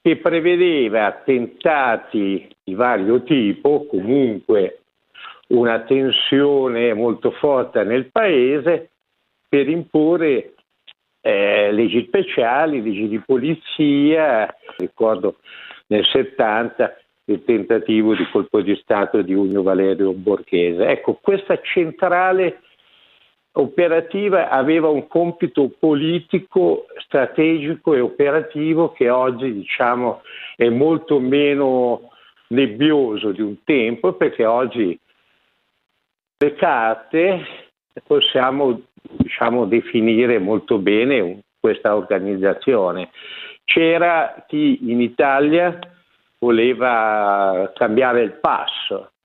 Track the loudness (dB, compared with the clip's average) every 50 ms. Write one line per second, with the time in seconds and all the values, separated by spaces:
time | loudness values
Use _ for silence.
0 | _ 2 0 2 0 0 0 2 2 2 2 4 2 2 2 0 0 0 2 0
1 | 0 0 -2 -4 -2 -2 0 0 -2 -6 -10 -2 -2 0 0 2 0 0 -2 -2
2 | -6 -6 -4 -4 -2 -2 -4 -4 -8 -12 -20 _ _ -10 -4 -2 0 0 0 0
3 | 0 0 0 0 2 0 0 0 2 0 -2 0 0 0 0 0 -2 -4 -6 -4
4 | -2 0 2 2 2 0 -2 -4 -2 0 2 2 2 0 -4 -12 _ _ _ _
5 | _ _ _ -20 -20 -20 -20 -20 _ _ 2 2 4 2 0 -2 0 0 0 2
6 | 2 2 0 0 0 2 2 2 4 4 2 2 0 0 -2 0 0 0 0 0
7 | 0 -2 -2 0 -2 -4 -2 0 0 0 2 0 -2 0 -2 -2 0 0 0 -2
8 | -2 -2 _ 0 2 2 2 2 2 2 0 0 0 0 -2 -2 -4 _ _ _
9 | _ _ _ _ _ _ _ _ _ _ 0 0 2 0 -2 -4 -6 _ 0 2
10 | 2 2 2 2 2 0 0 0 -2 -6 _ _ _ _ _ _ _ -20 _ _
11 | _ _ _ _ -2 0 0 2 2 2 2 2 2 2 2 2 0 2 0 -2
12 | -2 0 -2 -2 -2 -2 -2 -2 0 0 0 0 0 -2 -2 -4 -4 -4 -4 -4
13 | -4 -4 -6 -8 -2 -2 -2 0 0 -4 -4 -6 -8 -14 -4 -2 0 0 2 2
14 | 2 2 2 2 2 2 0 0 -2 -4 -8 _ _ -18 -10 -10 -10 -10 _ -2
15 | 0 0 0 0 -2 -4 -6 _ _ -20 -20 -20 -20 -20 -20 -20 _ _ -2 0
16 | 0 2 0 0 0 0 -2 -2 0 0 0 -2 -2 -4 -2 -2 -2 -2 -2 _
17 | _ _ _ _ _ -4 -4 -2 0 0 0 0 2 0 0 0 2 2 2 2
18 | 4 2 2 0 -2 -2 -2 -2 -2 2 0 0 0 0 -2 -4 _ _ 0 0
19 | 0 0 0 -2 0 0 0 0 0 0 0 0 2 2 2 2 2 0 2 0
20 | 0 -2 -2 -2 -2 -2 -2 -2 -2 -2 0 0 0 0 0 0 0 0 0 0
21 | -2 -6 -6 _ _ -2 -2 -2 -2 -4 -4 -4 -4 -2 -2 -2 -2 -2 -2 -4
22 | -2 0 0 0 2 0 0 0 0 -2 -4 -8 _ _ _ _ _ _ _ _
23 | _ _ _ _ _ _ _ _ _ _ _ -2 -2 0 0 0 0 2 2 0
24 | -2 -2 -6 -4 -2 0 0 0 0 0 0 0 2 2 2 2 2 0 0 -2
25 | -4 -2 -2 0 0 0 -2 -4 -6 -4 _ -2 -2 -2 -2 _ 0 0 0 0
26 | 0 -2 -2 -4 -4 _ -4 -4 -4 _ 0 0 2 2 0 -2 -6 _ -18 -18
27 | -12 _ 0 0 0 0 0 0 0 2 0 -2 -4 -6 -8 -4 _ 0 2 2
28 | 0 -2 0 0 0 2 2 -2 -2 -4 -8 -4 -2 0 0 0 0 -2 0 0
29 | 0 2 2 2 0 0 -2 -4 -6 -6 -6 -8 -8 -8 -4 -2 0 0 0 0
30 | -2 -4 -6 -6 _ -20 -20 -20 -20 -20 -2 0 0 2 2 2 2 2 2 0
31 | 0 0 0 0 2 2 0 2 2 2 0 0 0 0 0 0 0 0 -2 -4
32 | -8 -20 _ _ _ _ _ _ _ _ 0 0 0 0 0 0 2 2 2 2
33 | 0 0 -4 -4 -4 -4 -4 -2 -4 -6 -6 -8 _ -2 0 0 0 -2 -4 -2
34 | -2 -4 0 0 -2 -2 0 0 0 2 2 0 -2 -2 -2 -2 -2 -2 -4 -6
35 | _ _ _ _ _ _ _ _ _ _ _ _ _ _ _ _ _ _ _ _
36 | _ _ _ _ _ _ _ _ -2 -2 0 0 0 0 2 2 0 0 -2 -4
37 | -8 -4 -2 0 0 0 0 -4 -8 -14 -18 -20 -20 _ _ _ _ _ _ -20
38 | _ _ 0 2 2 2 2 0 0 0 0 0 0 0 0 -2 -8 _ _ _
39 | _ -20 -10 -10 -10 -10 -4 -2 -2 0 0 0 0 0 0 0 -2 -2 -2 0
40 | 2 2 2 2 2 2 2 0 0 -2 -2 -4 -2 -2 -2 0 2 2 2 2
41 | 2 2 0 0 -2 -4 -6 -12 _ _ _ _ 0 0 0 2 0 0 0 0
42 | 0 -2 -4 -2 -2 -4 -4 0 0 -2 -2 0 0 0 0 2 0 -2 -2 -6
43 | -10 -12 _ -20 -20 -20 -18 -18 -18 -20 -20 _ _ 0 2 2 2 2 2 2
44 | 2 2 2 0 -2 -4 -6 -16 -14 _ -4 0 2 2 0 0 -2 -2 0 0
45 | 0 -2 0 0 2 2 4 2 2 2 2 2 2 0 -2 -6 -16 -20 _ _
46 | _ _ _ _ _ _ _ _ 0 2 2 4 4 2 2 0 0 0 0 0
47 | 0 0 0 0 0 0 0 2 0 0 0 0 -2 -4 -2 -4 -2 0 2 2
48 | 2 2 2 0 0 -2 -4 -4 -2 -2 -2 -2 -4 -8 -8 -8 -8 -8 -8 -8
49 | -10 -14 _ _